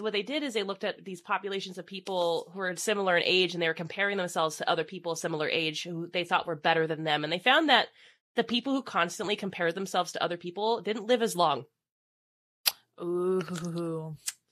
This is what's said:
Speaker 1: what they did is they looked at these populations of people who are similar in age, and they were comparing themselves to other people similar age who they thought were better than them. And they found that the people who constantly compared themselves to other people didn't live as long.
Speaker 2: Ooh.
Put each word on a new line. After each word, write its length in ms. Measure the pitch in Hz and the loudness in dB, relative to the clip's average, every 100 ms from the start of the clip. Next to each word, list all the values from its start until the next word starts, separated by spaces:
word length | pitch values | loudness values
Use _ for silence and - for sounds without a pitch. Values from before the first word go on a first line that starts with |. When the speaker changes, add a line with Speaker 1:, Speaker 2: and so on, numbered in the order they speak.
Speaker 1:
what 120 | 214 | -4
they 80 | 202 | -2
did 200 | 208 302 | -2 -4
is 100 | 285 | -4
they 80 | 214 | -4
looked 200 | 190 196 | -4 -4
at 200 | 202 185 | -6 -6
these 160 | 175 180 | -8 -10
populations 560 | - 190 196 196 190 185 | -4 -4 -2 -6 -6 -10
of 80 | 170 | -12
people 640 | 196 185 185 170 165 - | -12 -4 0 2 0 -2
who 60 | 185 | -4
are 160 | 185 175 | -4 -2
similar 400 | - 202 190 170 | 0 0 4 4
in 80 | |
age, 300 | - 185 180 | 6 4 4
and 80 | 175 | 2
they 60 | 165 | 0
were 60 | |
comparing 420 | 160 160 - 202 202 | 0 -4 -2 -2 0
themselves 400 | 180 180 160 - | -2 0 0 0
to 120 | - | 0
other 140 | 170 | 0
people 320 | 160 185 170 160 | 0 -6 -6 -4
similar 320 | 170 156 151 | -2 -2 0
age 360 | 165 160 156 | 0 0 -4
who 240 | 175 170 - | -6 -6 -4
they 160 | 180 | -4
thought 220 | 175 180 - | 0 0 0
were 100 | 156 | 0
better 300 | 170 165 160 | 2 4 2
than 180 | 156 | 0
them. 200 | 160 151 | 0 0
And 80 | 151 | 0
they 60 | 180 | 0
found 280 | 247 285 311 | 4 4 6
that 180 | 240 - - - _ _ - | 6 4 -4 -20 _ _ -2
the 80 | |
people 280 | 226 240 269 | 0 0 0
who 80 | 269 | -2
constantly 540 | 247 190 175 - 190 208 | 0 0 0 0 -2 -2
compared 380 | 196 185 170 180 | -2 0 0 0
themselves 360 | 190 190 175 | -2 -2 -2
to 100 | - | -2
other 120 | 165 175 | -2 -2
people 420 | 175 180 214 233 | -8 -2 0 0
didn't 240 | 202 214 214 | -2 -2 2
live 160 | 247 | 2
as 140 | 226 170 | 2 4
long. 280 | 165 135 - _ _ _ _ _ _ _ _ _ - - _ - | 4 2 -4 _ _ _ _ _ _ _ _ _ -2 -2 _ -10
Speaker 2:
Ooh. 1160 | 175 175 180 185 165 175 175 170 170 160 160 151 - - _ | -4 -2 0 -2 -4 -8 -6 -6 -4 -6 -8 -12 -12 -14 _